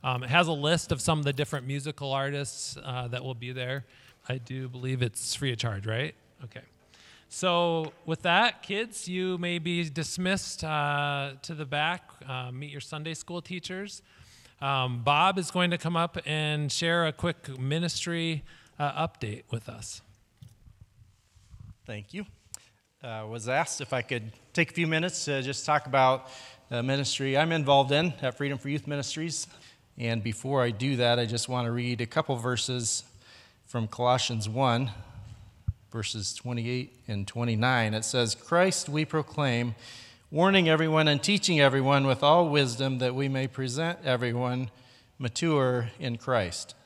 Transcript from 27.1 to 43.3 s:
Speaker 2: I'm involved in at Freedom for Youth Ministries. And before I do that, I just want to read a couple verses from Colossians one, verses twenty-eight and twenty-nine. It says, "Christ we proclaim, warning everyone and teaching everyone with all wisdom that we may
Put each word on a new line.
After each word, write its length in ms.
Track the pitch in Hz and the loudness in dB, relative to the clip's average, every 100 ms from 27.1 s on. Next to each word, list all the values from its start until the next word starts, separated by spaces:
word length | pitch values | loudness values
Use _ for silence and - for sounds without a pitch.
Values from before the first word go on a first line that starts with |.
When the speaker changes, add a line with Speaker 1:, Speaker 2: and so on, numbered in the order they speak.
| - 135 135 | -2 2 2
Speaker 2:
I'm 160 | 160 | 4
involved 400 | 165 139 139 135 | 2 6 6 6
in 220 | 143 175 127 | 2 2 -2
at 160 | 131 - | -6 -4
Freedom 220 | 143 139 | -4 -4
for 100 | 143 | -4
Youth 160 | 143 143 | -6 -4
Ministries. 600 | 143 135 - 165 - - - - _ _ - | -6 -4 -6 -6 -6 -10 -16 -20 _ _ -6
And 260 | 120 113 | -2 -2
before 380 | 110 110 131 139 | -2 -6 0 2
I 80 | 123 | 2
do 280 | 107 131 127 | 0 -2 2
that, 200 | 120 120 | 4 4
I 80 | 117 | 2
just 240 | 117 - | -2 -2
want 160 | 127 117 | -2 -2
to 60 | |
read 280 | 120 123 120 | -2 -2 -2
a 60 | 117 | -2
couple 300 | - 156 127 | -2 0 -2
verses 680 | 120 120 - 127 113 - - - - - - _ _ | -2 -2 -2 -4 -2 -4 -6 -20 -20 -20 -20 _ _
from 220 | 120 110 | -4 -4
Colossians 600 | - 123 123 - 113 104 | 0 2 2 2 -2 -4
one, 440 | 113 131 117 127 101 - - - - - - - - _ | 2 4 4 0 -6 -14 -16 -16 -18 -20 -6 -6 -6 _
verses 420 | 117 101 110 101 | -8 -6 -4 -6
twenty-eight 580 | - 123 120 117 127 135 - - | -8 -6 -4 -2 -4 -6 -14 -6
and 200 | 104 98 | -6 -4
twenty-nine. 640 | 117 120 110 123 127 110 | -2 0 4 4 4 2
It 120 | 110 113 | 0 0
says, 280 | 127 117 | 0 0
"Christ 560 | - - 170 185 180 - | -2 2 4 4 2 -2
we 160 | 147 156 | -2 0
proclaim, 720 | 160 147 - 139 117 120 110 - - - - _ | -2 -2 -2 2 2 0 -4 -12 -18 -20 -20 _
warning 360 | 151 185 196 165 | 2 6 6 6
everyone 400 | 156 160 156 156 | 6 6 6 6
and 140 | 143 | 4
teaching 380 | - 202 - 160 | 4 2 4 8
everyone 480 | 139 135 135 139 135 | 8 8 4 4 4
with 160 | 127 | 4
all 260 | 143 165 165 | 8 8 6
wisdom 480 | 147 131 117 135 131 | 4 2 2 -2 0
that 160 | 127 | 0
we 140 | 127 | 0
may 180 | 139 | 0